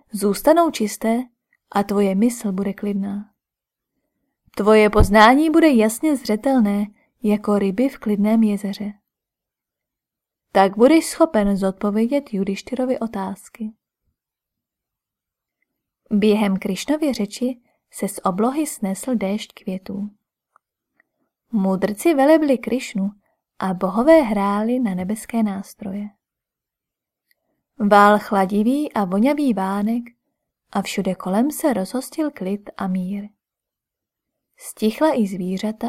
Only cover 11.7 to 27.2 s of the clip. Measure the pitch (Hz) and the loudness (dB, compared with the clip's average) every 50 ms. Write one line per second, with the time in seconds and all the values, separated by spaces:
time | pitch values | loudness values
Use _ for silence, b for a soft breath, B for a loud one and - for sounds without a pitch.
11.7 | 190 - - 208 202 214 226 240 285 285 277 - - 190 196 196 196 202 - - | -4 -2 -4 -2 0 0 0 0 0 -2 -4 -4 -6 -4 -4 -4 -6 -8 -8 -10
12.7 | 254 226 254 254 247 - 226 220 226 196 190 190 196 - - - - - 220 220 | -6 -4 -4 -2 -4 -4 -4 -6 -6 -6 -8 -8 -10 -12 -14 -20 -14 -12 -12 -12
13.7 | 226 _ _ _ _ _ _ _ _ _ _ _ _ _ _ _ _ _ _ _ | -12 _ _ _ _ _ _ _ _ _ _ _ _ _ _ _ _ _ _ _
14.7 | _ _ _ _ _ _ _ _ _ _ _ _ _ _ _ _ _ _ _ _ | _ _ _ _ _ _ _ _ _ _ _ _ _ _ _ _ _ _ _ _
15.7 | _ _ _ _ _ _ _ - 214 202 202 214 208 214 208 196 190 185 - - | _ _ _ _ _ _ _ -2 0 2 2 2 2 2 0 0 -2 -2 -4 -4
16.7 | 185 - - - 294 302 311 285 233 - 202 202 - - 247 254 254 - _ _ | -6 -6 -4 -4 -2 -2 0 -2 -2 -2 -4 -6 -6 -6 -6 -6 -6 -8 _ _
17.7 | _ _ _ _ - - - 190 - - - 190 180 185 220 247 269 311 302 294 | _ _ _ _ -12 -8 -8 -8 -6 -4 -4 -4 -2 0 -2 -2 -2 -2 -4 -6
18.7 | - - 214 190 190 - - 262 254 208 196 190 202 214 - - - - - - | -6 -8 -6 -6 -6 -6 -6 -4 -4 -2 -2 -2 -4 -6 -8 -10 -18 -16 -10 -10
19.7 | 185 185 - - 196 202 202 208 - _ _ _ _ _ _ _ _ _ _ _ | -10 -10 -10 -10 -10 -10 -10 -10 -12 _ _ _ _ _ _ _ _ _ _ _
20.7 | _ _ _ _ _ _ _ _ _ _ _ _ _ _ _ _ - 214 190 190 | _ _ _ _ _ _ _ _ _ _ _ _ _ _ _ _ -2 0 0 0
21.7 | 190 185 190 196 208 - - 339 330 269 269 294 320 320 311 285 262 233 - 226 | 0 0 -2 -4 -4 -2 0 0 2 4 4 6 6 4 4 2 0 0 -2 -4
22.7 | 233 262 - - - 196 196 202 202 _ _ _ _ _ _ _ _ - - 190 | -4 -4 -4 -6 -4 -4 -4 -4 -4 _ _ _ _ _ _ _ _ -6 -4 -4
23.7 | 185 180 196 185 185 220 247 311 330 320 285 214 214 202 196 202 202 208 214 226 | -4 -2 -4 -2 0 2 4 6 6 6 6 2 0 0 0 0 0 0 -2 -2
24.7 | 247 254 247 202 185 180 185 185 214 220 - - - 233 220 208 190 196 202 - | -2 -2 -2 -2 -2 -4 -4 -4 -6 -8 -8 -6 -4 -2 -2 -2 -2 -6 -10 -14
25.7 | - - 208 196 190 202 208 208 - _ _ _ _ _ _ _ _ _ _ _ | -16 -14 -12 -10 -10 -10 -10 -12 -14 _ _ _ _ _ _ _ _ _ _ _
26.7 | _ _ _ _ _ _ _ _ _ _ | _ _ _ _ _ _ _ _ _ _